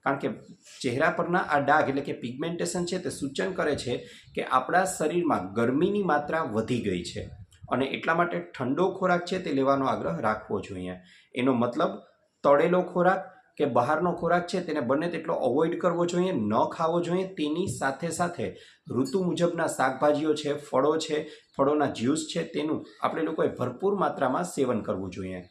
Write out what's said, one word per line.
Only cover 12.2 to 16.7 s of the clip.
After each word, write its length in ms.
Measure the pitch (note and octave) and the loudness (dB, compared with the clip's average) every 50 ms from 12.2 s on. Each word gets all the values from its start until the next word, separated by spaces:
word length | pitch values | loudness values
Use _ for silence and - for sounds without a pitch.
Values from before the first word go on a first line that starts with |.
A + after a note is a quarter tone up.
| _ _ _ _ - | _ _ _ _ 4
તળેલો 380 | D3 C#3+ C#3+ D#3+ E3+ F3 F3+ F3 | 6 6 6 6 4 4 2 2
ખોરાક 460 | F3 - F3+ F3 F3+ F#3+ F#3+ - - - - _ _ _ | 2 0 4 4 4 4 2 -2 -10 -16 -20 _ _ _
કે 100 | - D3+ | -2 -2
બહારનો 440 | C3+ A#2+ A#2+ B2 C3 D#3 D#3 F3 F3+ E3 | 2 2 2 4 4 2 2 2 0 -2
ખોરાક 320 | - F3 E3 E3+ F3+ E3+ | 0 0 2 2 2 2
છે 140 | F3 - F#3 | 0 -4 -4
તેને 200 | F3 E3+ D3+ D3+ | -4 -2 -4 -2
બને 280 | C3+ A2+ C3+ D3 E3 F3 | 0 0 0 0 0 -2
તેટલો 260 | E3+ D#3+ - E2 E2+ | -4 -4 -4 -4 -2
અવોઇડ 380 | D#2+ - C3 A#2 C#3+ E3 E3+ E3+ - | 0 0 2 2 2 2 2 0 0
કરવો 240 | - F3+ E3+ E3+ F3 | 0 0 0 2 0
જોઈએ, 260 | E3+ F3 F3 F3+ F#3 F3+ | 0 2 0 0 0 0
ન 200 | C3+ G#2+ G#2 G#2+ A#2+ D3+ D3+ | -2 0 2 2 2 2 2